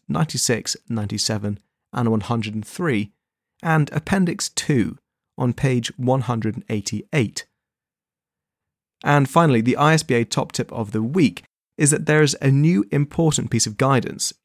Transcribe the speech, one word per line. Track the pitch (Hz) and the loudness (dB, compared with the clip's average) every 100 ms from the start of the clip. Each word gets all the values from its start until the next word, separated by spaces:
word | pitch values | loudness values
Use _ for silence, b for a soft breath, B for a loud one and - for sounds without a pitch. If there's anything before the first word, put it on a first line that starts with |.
| - | -4
ninety-six, | 156 156 123 - 113 - - - | -2 -2 -2 -2 -2 -4 -10 -6
ninety-seven, | 113 104 101 - 110 104 101 _ _ _ | -6 -4 -4 -4 -2 -4 -6 _ _ _
and | - 117 | -4 0
one | 110 | 0
hundred | 101 117 107 | 0 -4 -4
and | 107 104 | -6 -10
three, | - 175 113 101 _ _ _ _ _ | -4 -2 0 -2 _ _ _ _ _
and | 170 160 147 | -2 0 0
Appendix | 151 - 196 175 185 - | -2 -2 0 0 -2 -6
two | - - 139 95 - _ _ _ - | -6 0 0 0 -4 _ _ _ -4
on | 127 | -4
page | 123 139 123 113 - | 0 0 0 -2 -4
one | 123 135 | 0 0
hundred | 123 117 107 120 | 0 -2 -2 -6
and | - | -6
eighty-eight. | 110 98 107 - - 107 - - _ _ _ _ _ _ _ _ _ _ _ _ _ _ _ | -6 -4 -8 -4 0 0 -4 -16 _ _ _ _ _ _ _ _ _ _ _ _ _ _ _
And | - 143 139 | 2 2 4
finally, | 170 165 120 | 4 4 4
the | 117 131 | 2 2
I | 147 | 4
S | 160 | 2
B | 156 | 2
A | 120 | 0
top | 117 - - | 0 -2 -4
tip | - 120 | -4 -6
of | - 107 | -6 -6
the | 107 | -4
week | 113 165 135 - - _ _ - | -2 2 2 2 -18 _ _ -2
is | 147 | 0
that | 147 | 2
there | 156 156 | 2 4
is | 151 - | 4 2
a | 135 | 2
new | 139 156 185 - | 4 4 2 2
important | 143 143 - 165 147 - | 0 -2 0 0 0 0
piece | 117 110 | -2 -2
of | 104 | 0
guidance | 135 135 - - - - | 2 2 0 -6 -8 -8